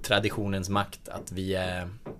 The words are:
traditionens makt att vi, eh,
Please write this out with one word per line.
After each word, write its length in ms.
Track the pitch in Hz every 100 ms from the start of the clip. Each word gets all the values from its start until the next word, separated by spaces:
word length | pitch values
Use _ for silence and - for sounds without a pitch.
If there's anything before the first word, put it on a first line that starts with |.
traditionens 640 | - 101 104 - 101 98 95
makt 400 | 101 98 - -
att 240 | - -
vi, 220 | 90 95
eh, 320 | 92 92 90 90 104 -